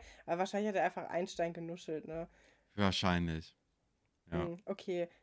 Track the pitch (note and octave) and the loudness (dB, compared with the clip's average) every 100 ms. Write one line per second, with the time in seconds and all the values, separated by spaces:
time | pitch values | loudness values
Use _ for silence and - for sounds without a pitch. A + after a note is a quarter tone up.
0 | - - - E3+ F#3+ G3+ G#3+ F#3+ E3 F#3 | 4 -14 -2 0 2 2 2 4 2 0
1 | D#3+ E3+ F#3+ - E3+ E3+ E3 F3 - D#3 | -2 -2 -2 0 -2 -2 -8 -8 -6 -6
2 | D3+ D#3+ E3+ - - _ _ - G2+ F2+ | -6 -8 -8 -12 -20 _ _ 2 2 4
3 | G2 F2 E2+ D#2+ - _ _ _ _ _ | 4 4 2 -2 -6 _ _ _ _ _
4 | _ _ _ E3+ F3 F3 - G3 - F3 | _ _ _ -2 -2 -4 -6 -6 -2 -2
5 | E3+ - | -2 -6